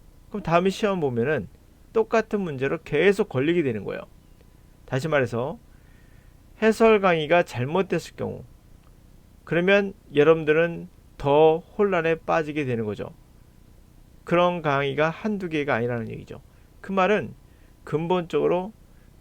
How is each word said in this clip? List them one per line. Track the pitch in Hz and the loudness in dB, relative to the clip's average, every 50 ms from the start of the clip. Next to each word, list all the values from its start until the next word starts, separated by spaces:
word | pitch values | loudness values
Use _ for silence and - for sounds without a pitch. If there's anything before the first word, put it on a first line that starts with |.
| - - - - - - | -20 -20 -20 -20 -20 -12
그럼 | - 202 | -12 -8
다음에 | 156 160 165 175 185 196 | -2 2 2 4 4 2
시험 | 190 - 220 202 196 180 | 0 0 -2 -2 0 0
보면은 | 147 135 120 117 117 147 156 123 92 - - - - - - - - - | -2 -2 0 0 0 0 -2 -2 -4 -8 -16 -20 -20 -20 -20 -20 -14 -4
똑같은 | - 226 220 - - 226 214 - 220 202 | -2 -2 0 2 0 0 0 0 -4 -4
문제로 | 190 165 143 123 135 139 160 156 | -4 -4 -4 -4 -2 -2 -4 -4
계속 | - - 151 143 170 202 196 226 214 - | -6 -2 0 2 4 4 4 2 -2 -2
걸리게 | - 127 139 160 175 175 | -2 -2 0 0 0 0
되는 | 151 127 110 101 95 | 0 0 -2 -4 -6
거예요. | 101 - - - - - - _ - - - - - _ - - - - - - | -8 -10 -10 -12 -14 -20 -20 _ -20 -20 -20 -20 -20 _ -20 -20 -20 -20 -20 -10
다시 | - 127 135 147 156 | -6 -6 -4 -2 0
말해서 | 151 143 127 113 120 113 127 151 220 - - - - - - - - - - - - - - - - - - - - - | 0 0 0 0 -2 -4 -4 -6 -8 -12 -16 -20 -20 -20 -20 -20 -20 -20 -20 -20 -20 -20 -20 -20 -20 -20 -20 -18 -6 0
해설 | 214 220 214 - 226 220 220 208 | 0 0 4 4 6 6 6 6
강의가 | 196 185 170 160 151 143 170 175 | 4 2 2 2 2 2 2 2
잘못됐을 | 170 - - 120 123 143 165 190 185 - 175 160 - - - | 2 0 -4 -6 -4 -2 -2 -2 -2 0 -2 -4 -4 -8 -10
경우, | - 113 104 98 98 - - - - _ - - - _ - - - - - - - - - - - - | -8 -8 -8 -8 -10 -16 -20 -20 -20 _ -20 -20 -20 _ -20 -20 -20 -20 -20 -20 -20 -20 -20 -20 -20 -8
그러면 | - 156 170 180 190 196 202 196 196 - - _ - 143 | -4 -2 0 2 4 2 2 2 -2 -8 -14 _ -2 2
여러분들은 | 147 147 156 160 160 156 151 151 160 170 170 170 170 175 180 - - - - - - | 4 6 6 6 4 4 2 2 2 2 0 -4 -8 -14 -16 -20 -20 -20 -20 -14 -6
더 | - 143 143 151 160 160 160 170 | 0 2 4 6 6 6 4 2
혼란에 | - - - - 208 196 185 170 160 165 165 | -4 -8 -2 0 0 2 2 0 0 0 -2
빠지게 | 165 - - 170 165 156 147 143 151 143 | -2 -2 -2 -2 -2 -2 -2 -4 -4 -4
되는 | 131 120 113 110 | -2 -2 -4 -4
거죠. | 104 101 - - 82 - - - _ - - - - _ - - - - - - - - - - - - - - | -6 -6 -8 -10 -12 -14 -20 -20 _ -20 -20 -20 -20 _ -20 -20 -20 -20 -20 -20 -20 -20 -20 -20 -20 -20 -14 -6
그런 | - 170 175 180 175 175 170 | -2 0 2 2 2 0 -2
강의가 | 156 151 135 139 143 139 131 143 151 160 | -2 -2 -2 0 -2 -2 0 0 -2 -2
한두 | 165 - - 214 208 190 190 170 | -2 -4 -6 -6 -4 -4 -6 -4
개가 | 156 147 139 143 123 | -4 -4 -2 0 -2
아니라는 | 113 120 120 120 117 110 110 | 0 0 -2 -4 -6 -6 -8
얘기죠. | - - 101 - - - - - - - - _ - - | -12 -14 -14 -16 -18 -20 -20 -20 -20 -20 -20 _ -20 -18
그 | - - | -10 -4
말은 | 190 190 185 190 214 185 123 110 - - - - - - - - - - - | 0 0 2 2 2 0 -2 -6 -12 -18 -20 -20 -20 -20 -20 -20 -20 -20 -10
근본적으로 | - 151 151 165 170 180 180 165 175 - 147 147 151 170 180 185 220 - - - - - - - - - - | -6 -4 -4 -2 0 -2 -2 -2 -2 -2 0 2 2 0 0 -2 -6 -12 -18 -20 -20 -20 -20 -20 -20 -20 -20